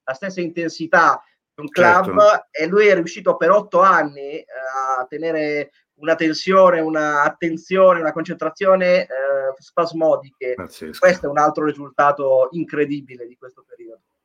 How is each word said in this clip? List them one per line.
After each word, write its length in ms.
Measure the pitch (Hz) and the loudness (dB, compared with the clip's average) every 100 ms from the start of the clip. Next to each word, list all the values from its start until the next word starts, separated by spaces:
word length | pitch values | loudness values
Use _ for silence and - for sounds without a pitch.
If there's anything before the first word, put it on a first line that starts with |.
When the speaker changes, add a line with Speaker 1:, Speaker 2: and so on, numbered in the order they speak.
Speaker 1:
la 120 | - | -12
stessa 260 | 131 190 185 | -10 -10 -8
intensità 840 | 170 170 165 - 160 175 156 - - _ _ | -8 -6 -8 -8 0 4 4 0 -6 _ _
di 60 | - | -18
un 60 | 151 | -6
club, 500 | 175 175 180 185 180 | 2 4 4 2 4
Speaker 2:
Certo. 280 | 208 208 - | 4 4 -2
Speaker 1:
e 160 | 151 160 | -6 -2
lui 200 | 202 208 | 2 4
è 80 | |
riuscito 420 | 185 170 - 185 - | 4 0 -4 -2 0
per 140 | 165 | 2
otto 300 | 202 202 175 | 2 2 2
anni, 580 | 190 175 151 143 139 156 | 4 4 0 -8 -12 -14
eh, 60 | - 123 131 135 131 131 | -14 -14 -10 -6 -4 -4
a 60 | 127 | -6
tenere 600 | 151 165 160 151 147 143 _ _ _ | -8 -6 -4 -4 -6 -8 _ _ _
una 140 | 151 | -4
tensione, 640 | 160 160 160 185 190 185 170 | 0 -2 -2 0 4 4 4
una 420 | 160 156 151 147 | 0 -2 -2 0
attenzione, 760 | 151 - 170 160 - 190 185 170 | -2 -2 -6 -6 -4 2 4 4
una 140 | 156 | 0
concentrazione, 880 | 160 175 165 156 - 196 190 180 180 | -4 -8 -8 -8 -4 0 2 2 0
eh, 40 | - 131 139 139 135 - | -2 -6 -4 -2 -4 -8
spasmodiche. 960 | _ - 165 160 160 135 135 _ 127 | _ -4 -4 -2 0 0 -4 _ -10
Speaker 2:
Pazzesco. 440 | 123 85 - 78 - | -8 -12 -14 -16 0
Speaker 1:
Questo 260 | 185 180 143 | 2 2 -2
è 20 | |
un 100 | 147 | 0
altro 260 | 151 156 | 0 0
risultato 840 | 151 143 143 - 143 143 135 131 131 | -4 -6 -6 0 0 0 2 2 2
incredibile 760 | 175 147 151 147 147 127 123 120 | -2 -6 -4 -4 -4 -10 -18 -20
di 100 | 123 | _
questo 280 | 127 123 123 | -20 _ _
periodo. 360 | 120 113 113 _ _ | -20 -20 -20 _ _